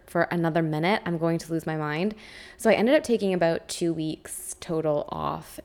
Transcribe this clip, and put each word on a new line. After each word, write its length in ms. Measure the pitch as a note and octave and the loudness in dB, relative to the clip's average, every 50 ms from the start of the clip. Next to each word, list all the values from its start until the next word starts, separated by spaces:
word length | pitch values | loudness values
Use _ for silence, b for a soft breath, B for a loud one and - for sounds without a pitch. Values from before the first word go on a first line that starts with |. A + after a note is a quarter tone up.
| - | -10
for 180 | - - F3 E3 | -2 0 0 2
another 380 | - - E3+ E3 D#3+ D#3 E3+ | 2 2 0 0 2 2 2
minute, 400 | E3 D#3 D#3 D3+ D#3+ F#3 G#3+ - - | 2 2 0 2 2 2 2 2 0
I'm 120 | F3 E3+ | -2 -2
going 200 | D#3 E3 E3 E3 | 0 2 0 0
to 140 | D#3+ - D#3+ E3 | 0 -2 -2 -4
lose 120 | D#3+ - | -4 -2
my 120 | D#3+ D#3 | -2 -4
mind." 360 | D#3 D3+ D3+ D3 D#3+ F#3 G#3+ G#3+ B B B B B B B B | -2 -2 -2 -2 0 -2 -2 -4 B B B B B B B B
So 120 | - - A3 | 0 4 4
I 40 | G3+ | 6
ended 220 | - G#3 B3 D4 | 6 6 6 4
up 100 | D4+ - | 4 4
taking 280 | - A#3 G3 G3+ F#3+ F#3 | 2 0 2 2 2 2
about 360 | F3 E3+ E3 E3 - - - | 4 4 2 2 0 -4 -8
two 240 | - - F3 E3+ E3 | -6 -2 0 0 0
weeks 640 | D#3+ D#3 D#3 D3+ - - - - - - - - - | 0 -2 -4 -4 -6 -10 -12 -12 -12 -12 -12 -12 -10
total 480 | - - E3 D#3+ D#3 D#3 D3 D3 - - - | -6 -4 -2 0 0 0 0 0 -2 -4 -4
off. 480 | D#3 D3+ D3 D3 E3 D#3 - - - | -4 -2 -2 -4 -4 -8 -12 -16 -14